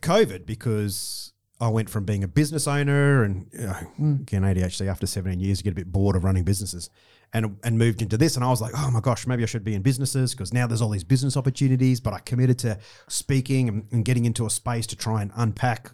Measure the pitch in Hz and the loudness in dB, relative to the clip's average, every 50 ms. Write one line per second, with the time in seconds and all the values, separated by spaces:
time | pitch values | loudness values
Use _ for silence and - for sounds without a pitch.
0 | - - 170 220 220 - 95 92 87 - 110 113 - 123 110 107 104 104 98 - | 0 2 4 4 4 4 0 -4 -8 -8 -8 -4 -2 -2 0 0 0 -2 -4 -4
1 | - - - - - - - _ _ _ _ - 117 117 110 113 110 92 - 110 | -6 -8 -10 -10 -12 -14 -18 _ _ _ _ -4 -2 0 2 0 0 -2 -2 -4
2 | 98 90 104 98 98 87 - - 151 143 160 151 143 151 143 143 143 139 143 143 | -2 -2 0 0 -2 -2 -2 -4 -4 -2 -2 -4 -2 -2 0 0 0 0 2 2
3 | 143 143 143 135 113 101 98 92 - - - - 120 98 95 - 85 - - - | 4 4 4 4 2 2 0 -4 -8 -10 -12 -10 -8 -6 -6 -6 -10 -12 -6 -2
4 | 147 151 143 139 139 - - 98 95 98 95 92 92 90 90 - 95 95 95 - | 0 0 0 0 -2 -2 0 0 2 2 2 2 0 0 -2 -4 -4 -4 -2 -2
5 | - 98 - 104 87 95 90 90 95 95 98 85 - 107 85 82 90 90 87 98 | -4 -4 -4 -4 -4 -4 -2 -2 0 0 0 0 0 -2 -4 -4 -4 -2 0 2
6 | 98 101 95 92 85 95 95 92 85 82 101 95 104 92 - 87 80 - _ _ | 4 4 4 4 2 4 2 2 2 2 0 0 -2 -4 -8 -10 -12 -14 _ _
7 | _ _ _ _ _ _ - 113 110 107 98 101 - 117 113 113 117 117 110 113 | _ _ _ _ _ _ -4 -2 -2 -2 -4 -4 -2 0 2 4 4 4 2 2
8 | 113 98 107 110 156 160 - 127 123 127 131 107 110 113 - 143 151 135 123 113 | 0 0 2 4 4 4 2 2 0 2 0 0 -2 -4 -4 -4 -2 0 0 2
9 | - 131 120 - - 120 127 120 117 107 - 117 95 110 107 98 95 131 135 123 | 2 2 0 0 0 -2 -2 0 0 -2 -2 -4 -4 -2 -2 0 2 2 2 2
10 | 139 135 - 139 127 123 - - 95 90 104 123 123 117 117 110 117 107 104 98 | 0 -2 0 0 0 0 -2 -4 -6 -2 0 0 0 2 0 0 0 0 0 -2
11 | 82 - 135 131 131 139 120 139 123 135 131 - 143 135 131 131 131 131 127 120 | 0 2 2 2 2 0 0 0 0 -2 0 2 2 2 4 4 4 2 2 2
12 | 131 110 95 - - - 123 120 127 127 123 123 - 120 107 101 - - - - | 0 -4 -6 -6 -6 -4 0 2 4 4 4 2 0 -2 -4 -6 -8 -16 -20 -20
13 | _ - - - - - 139 135 127 - 135 131 127 117 101 107 110 - - 117 | _ -8 -6 -4 -2 0 0 0 2 2 2 2 2 2 0 -2 -4 -2 -2 0
14 | 107 127 127 120 117 120 113 - 117 110 - - - 123 120 120 113 - - - | 2 2 2 2 2 0 0 -2 -2 -4 -4 -4 -4 -4 -4 -4 -4 -6 -8 -6
15 | - 113 110 107 101 101 - 117 120 110 101 - - 127 117 - - - | -4 -2 -2 -2 -4 -4 -4 -2 -2 -2 0 0 0 -2 -2 -2 -6 -14